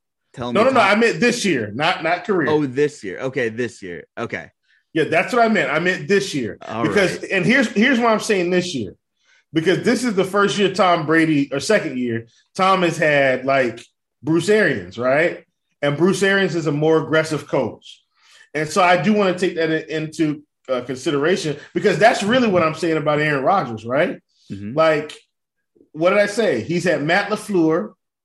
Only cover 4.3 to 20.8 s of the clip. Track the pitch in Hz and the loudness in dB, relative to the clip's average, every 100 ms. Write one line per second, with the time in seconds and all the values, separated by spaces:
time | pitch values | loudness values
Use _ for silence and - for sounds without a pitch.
4.3 | 95 73 _ _ _ _ 156 147 160 165 | -10 -12 _ _ _ _ -4 0 0 0
5.3 | 240 226 202 135 151 175 185 147 196 190 | 2 2 2 0 0 0 -2 0 0 0
6.3 | 147 110 - - 113 131 202 185 - 170 | -4 -6 -8 -10 -4 0 2 0 -2 -4
7.3 | 190 170 269 220 202 247 247 233 214 - | -2 2 2 2 2 2 2 2 0 0
8.3 | 196 175 180 180 135 98 - _ _ _ | -2 0 0 -2 -6 -10 -12 _ _ _
9.3 | _ _ 156 160 214 196 240 240 190 185 | _ _ -4 0 0 0 0 0 -2 0
10.3 | 202 196 196 196 190 202 170 151 160 160 | 0 0 2 0 2 2 2 2 2 2
11.3 | 147 139 139 - 208 156 127 123 113 117 | 2 0 -4 0 0 0 -4 -4 -4 -8
12.3 | _ _ - 190 190 175 160 160 143 135 | _ _ 0 2 2 2 0 2 4 2
13.3 | 127 131 135 123 117 - _ _ _ 127 | 2 0 0 0 -4 -14 _ _ _ 0
14.3 | 165 170 214 185 117 90 110 127 139 165 | 0 4 4 2 0 -6 -4 0 2 2
15.3 | - - _ _ _ 143 143 180 185 196 | -2 -14 _ _ _ -2 2 2 2 2
16.3 | 196 190 165 156 147 151 160 156 156 156 | 2 0 -2 -2 0 2 2 2 0 0
17.3 | 147 - 151 110 - - - _ _ _ | -4 -2 -2 -2 -6 -18 -20 _ _ _
18.3 | - _ 147 156 202 180 180 180 208 190 | -20 _ -6 -2 2 4 4 2 2 2
19.3 | 180 185 165 160 156 - 156 156 156 151 | 0 -2 0 -2 -2 -4 -6 -6 -2 -2
20.3 | 147 - _ - 127 | -2 -10 _ -6 -4